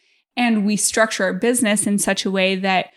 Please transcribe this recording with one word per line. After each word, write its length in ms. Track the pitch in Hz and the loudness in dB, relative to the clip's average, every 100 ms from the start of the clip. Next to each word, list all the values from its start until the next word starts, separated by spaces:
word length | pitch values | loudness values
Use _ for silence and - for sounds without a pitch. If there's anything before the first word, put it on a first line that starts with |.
| _ _ _ - | _ _ _ -2
And 280 | 240 220 202 | 0 2 0
we 100 | 208 | 0
structure 460 | - - 226 - 185 | 0 2 0 2 -2
our 80 | |
business 540 | 185 233 254 214 208 - | 0 0 2 2 0 0
in 100 | 202 | 0
such 260 | 202 196 202 | 0 -2 -2
a 60 | |
way 240 | 190 185 190 | 0 0 0
that 360 | 196 185 - | 0 -2 -2